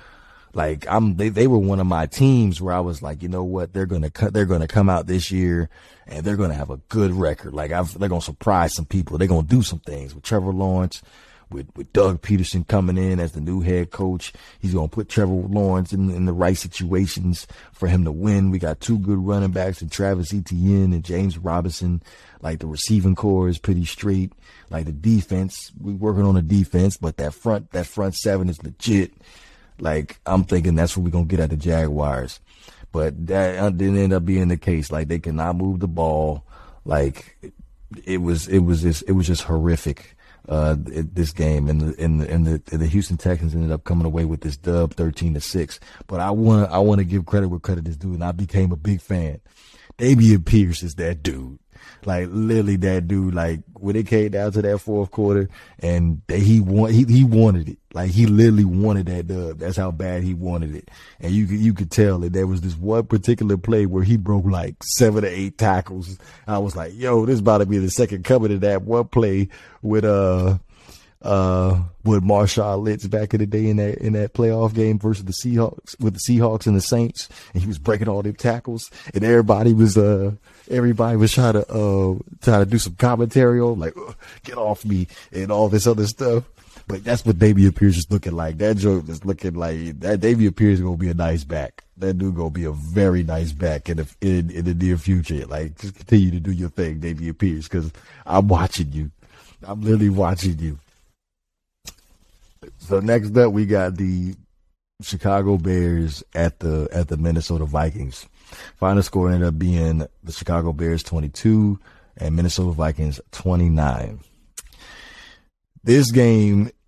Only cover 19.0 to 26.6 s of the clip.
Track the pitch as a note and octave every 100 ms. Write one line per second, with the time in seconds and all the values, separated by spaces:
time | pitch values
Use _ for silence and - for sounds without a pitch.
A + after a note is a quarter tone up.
19 | F#2+ F#2+ F#2+ G2+ F#2+ F#2 F#2 F2+ D#2+ -
20 | G2 F#2 E2 G2+ E2+ F2 F#2+ G2 F#2+ E2+
21 | E2+ F2 G2 E2 F2 E2+ F2 - F2+ E2+
22 | - - - - D#2+ D#2+ D#2+ D#2 - G#2+
23 | F#2+ F#2 G#2 F#2 F2+ E2+ - F2 E2 -
24 | G2+ F#2+ F#2+ - _ - - D#2+ D#2+ D2+
25 | G#2+ A2 - F#2 F#2+ - - - F#2+ G2
26 | G#2+ G2 G2+ F#2 D#2+ G2+